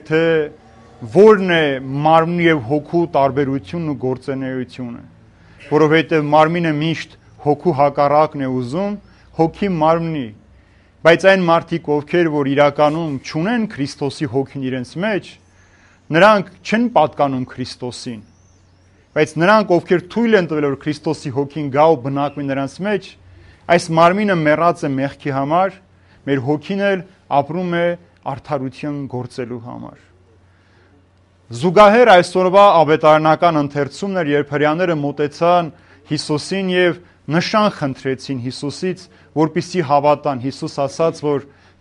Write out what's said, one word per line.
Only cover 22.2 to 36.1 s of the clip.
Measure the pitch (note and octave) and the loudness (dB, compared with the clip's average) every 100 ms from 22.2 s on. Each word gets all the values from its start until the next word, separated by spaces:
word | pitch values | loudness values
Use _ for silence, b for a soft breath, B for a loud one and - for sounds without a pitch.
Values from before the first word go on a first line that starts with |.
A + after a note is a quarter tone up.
| C#3+ D3 C#3 | -4 -6 -6
նրանց | C3+ C3+ - G3+ | -4 -6 -6 -4
մեջ, | G3 - - b b b b - | -4 -6 -20 b b b b 0
այս | F3 F3 | 0 2
մարմինը | E3 E3+ G3 G#3 F3+ | 2 4 4 0 0
մեռած | D3+ D3+ E3+ E3+ | 2 2 0 0
է | D3+ | -4
մեղքի | C3+ C3+ - C#3+ | -4 -6 -6 -6
համար, | C3+ C#3 E3+ F#3+ - b b b b C3+ | -4 -2 0 -2 -6 b b b b -4
մեր | C#3 | -2
հոգին | B2 D3+ - G3 | -2 -4 -4 -2
էլ | G3+ F#3+ F3 b - | -2 -2 -6 b -4
ապրում | C#3 C#3 E3+ F3+ E3+ | -2 -2 -4 -4 -2
է | F3 F3 b b C3 | -2 -4 b b -12
արդարություն | C3+ - D3 C3 - D3+ C#3+ C3+ | -12 -8 -8 -8 -10 -10 -8 -8
գործելու | B2 B2 - A#2 A#2+ | -10 -10 -10 -10 -12
համար։ | A#2+ A#2+ B2 - _ _ _ _ b b b b b b _ _ _ _ - A#2 | -14 -16 -18 -20 _ _ _ _ b b b b b b _ _ _ _ -16 -4
Զուգահեռ | F3 F3 G#3 A3+ A#3 | 2 6 6 8 8
այսօրվա | F3+ - F#3 F#3 G3 G3+ E3 | 6 4 0 2 6 6 6
ավետարանական | D3 D#3 D#3 D#3 D#3 D#3 F3 D#3 | 4 4 4 4 4 2 2 0
ընթերցումն | C#3+ C#3+ C#3 - G3+ F#3+ | -2 -4 -6 -6 -6 -4
էր, | D3 | 0
երբ | D3 D3 | -2 -2
հրեաները | D3 D3+ D#3+ F3+ D#3 | 0 0 0 -2 -2
մոտեցան | C#3+ C#3+ D3 - E3+ F3 D#3+ b b b | -4 -4 -6 0 2 2 0 b b b
Հիսուսին | - | -8